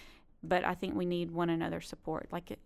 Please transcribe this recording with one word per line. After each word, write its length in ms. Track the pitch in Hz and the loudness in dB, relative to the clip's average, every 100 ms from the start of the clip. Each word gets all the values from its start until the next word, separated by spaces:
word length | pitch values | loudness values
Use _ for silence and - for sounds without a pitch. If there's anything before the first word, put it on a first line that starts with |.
| - - - - | -18 -20 -20 -14
But 200 | 160 180 | 2 4
I 100 | - | 4
think 200 | 180 185 | 0 -2
we 120 | 202 175 | 0 2
need 240 | 175 170 | 2 0
one 200 | 170 170 | 0 2
another's 380 | 165 165 165 - | 2 0 -2 -6
support. 400 | - - 160 - | -8 -4 -4 -4
Like, 180 | 175 170 | -8 -6
it, 80 | - | -12